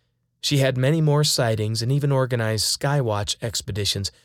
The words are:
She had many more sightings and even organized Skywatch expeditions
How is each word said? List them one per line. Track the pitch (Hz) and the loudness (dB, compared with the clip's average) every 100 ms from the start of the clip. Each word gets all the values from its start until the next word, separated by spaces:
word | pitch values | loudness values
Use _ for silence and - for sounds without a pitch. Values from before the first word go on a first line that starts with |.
| _ _ _ _ | _ _ _ _
She | - 143 | -2 2
had | 135 127 | 2 2
many | 131 165 | 2 2
more | 151 147 | 2 2
sightings | 151 - 120 110 107 113 | 2 2 0 0 -2 -2
and | 113 | 0
even | 139 143 | 0 0
organized | 135 127 123 110 110 - | 0 0 0 0 0 -2
Skywatch | - 139 143 120 104 101 - | -2 0 0 0 0 -2 -4
expeditions | 117 - - 101 98 101 98 - | -6 -6 -6 -4 -2 -2 -4 -8